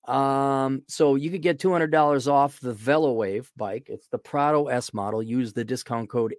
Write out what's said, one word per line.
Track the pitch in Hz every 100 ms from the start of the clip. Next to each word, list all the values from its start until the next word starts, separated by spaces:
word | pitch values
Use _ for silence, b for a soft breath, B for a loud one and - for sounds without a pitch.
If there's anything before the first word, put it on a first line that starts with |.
| -
Um, | 131 139 139 139 135 135 135 -
so | - 151
you | 139 151
could | 180
get | 165 151
two | 185
hundred | 175 160
dollars | 156 147 143 127
off | 143 143 -
the | 127
VeloWave | 107 113 151 151 117 101 101 127 -
bike. | 107 107 -
It's | 147 _
the | 117
Prado | - 147 143 151 143
S | 123 -
model. | 104 101 110
Use | 113 123 120
the | 110
discount | 110 127 - 117 113
code | 123 113